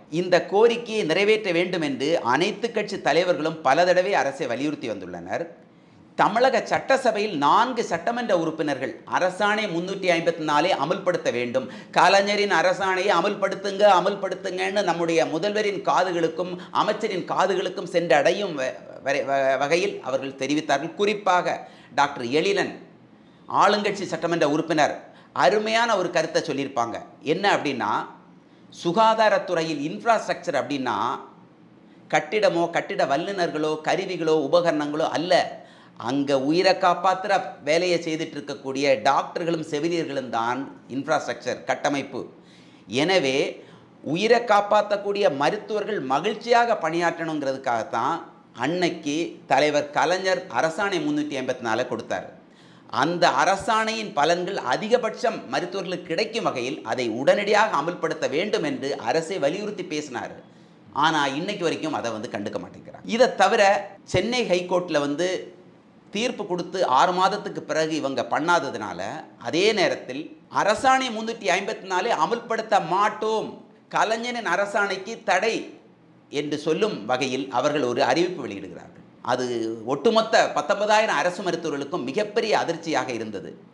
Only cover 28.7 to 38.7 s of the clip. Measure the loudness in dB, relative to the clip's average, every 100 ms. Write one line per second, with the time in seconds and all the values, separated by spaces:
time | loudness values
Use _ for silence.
28.7 | -8 -2 4 4 6 4 2 0 -2 -2
29.7 | -4 -6 -4 0 0 0 -6 -2 -2 -2
30.7 | -2 -2 -2 -2 -4 -10 -20 -20 -20 -20
31.7 | -20 -20 -20 -2 0 0 2 2 2 0
32.7 | -2 -4 -2 0 0 -2 -2 -2 -2 -2
33.7 | -2 -2 -2 -2 -2 2 2 4 4 4
34.7 | 0 -2 -2 -2 -2 2 2 2 -6 -18
35.7 | -20 -20 -10 -4 -2 2 2 2 4 4
36.7 | 4 2 2 2 0 0 0 -2 -6 0
37.7 | 2 2 0 0 -4 -6 -8 -10 -10 -6